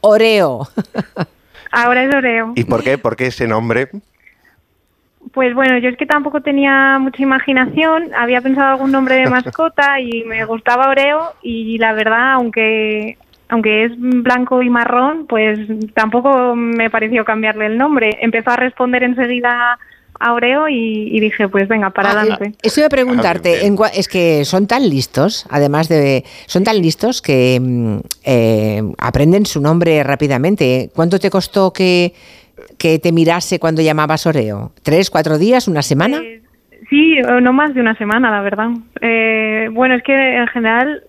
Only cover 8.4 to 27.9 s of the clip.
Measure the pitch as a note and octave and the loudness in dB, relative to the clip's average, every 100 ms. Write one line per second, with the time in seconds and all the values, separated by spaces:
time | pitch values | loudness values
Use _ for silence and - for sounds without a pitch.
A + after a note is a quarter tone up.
8.4 | C4 C4+ C#4 C4+ C4+ C4+ C4 C4 B3+ B3 | 0 0 2 2 0 0 2 2 2 0
9.4 | B3+ - D#4+ - C#4+ C#4 B3 A#3 A3+ A3 | -2 -4 -4 0 0 0 -4 -6 -6 -8
10.4 | A3 A3+ - B3 C4+ C4+ C#4 D4+ E4 - | -6 -4 -2 0 2 2 2 0 -4 -10
11.4 | A#3+ A3+ A3 A3+ A3+ G#3+ A3 A3+ B3+ C4 | -8 -8 -6 -2 0 0 0 0 2 2
12.4 | A#3+ A3+ A3 A3 G#3+ G#3+ G#3+ - _ _ | 0 -2 0 0 -2 -4 -8 -14 _ _
13.4 | _ A#3 G#3+ G#3+ A#3 A#3+ B3 B3+ A#3+ B3 | _ -2 0 0 0 -2 -2 0 2 0
14.4 | B3+ B3+ B3 A#3+ A#3 A#3+ C4 D#4+ D4+ A3 | 0 0 2 0 0 0 0 -2 -4 0
15.4 | A3 G#3+ G#3 A3 G#3+ - A3 A#3+ B3+ C4+ | 0 -2 -6 -8 -4 -2 0 0 2 2
16.4 | B3 A#3+ A#3 A#3 A3+ A3+ A3 A#3+ G#3+ A3 | 0 -2 -2 -2 -2 -2 -2 -2 -2 -2
17.4 | A3 G#3+ G#3+ A3+ C#4+ C#4+ A3+ G#3+ A#3 A3+ | -2 -2 -4 -2 0 2 0 0 -2 -2
18.4 | A3+ A#3+ B3 - B3 B3 B3 B3 B3 B3 | -2 -2 -2 -2 -2 0 -2 -2 -2 -2
19.4 | A#3+ A#3+ A#3+ A#3+ - _ _ - A#3+ A#3+ | -2 -2 -2 -4 -10 _ _ -2 0 2
20.4 | A#3+ C4+ D#4 C4 A3+ G#3+ G#3+ A3 G#3+ - | 0 0 0 -2 -2 -4 -2 0 0 0
21.4 | G3+ G3 G3 A3 G3 F#3+ G3 G#3 G#3+ G#3+ | -2 0 0 0 -2 0 0 2 0 -2
22.4 | G3+ G#3+ A3+ C#4+ D4+ C#4 B3+ B3 G#3+ E3+ | -6 -4 -2 2 2 2 0 0 0 0
23.4 | F3 E3 G3+ G3+ G#3+ - F#3+ F#3+ E3+ D3+ | 0 0 2 2 0 0 -4 0 2 2
24.4 | C#3 F#3 G3+ A#3+ B3+ C#3 B2+ - E3 A3+ | 2 0 0 2 2 0 -2 0 0 -2
25.4 | - C#3+ C#3+ D3 D#3+ D#3+ C#3 C3 - - | -4 0 0 0 0 2 2 0 -2 -20
26.4 | - F3+ G#3 A3 E3 - A3 B3+ - C3+ | -4 0 2 2 0 0 -2 -2 0 2
27.4 | B2+ B2+ B2+ B2 A#2 | 4 2 0 0 -2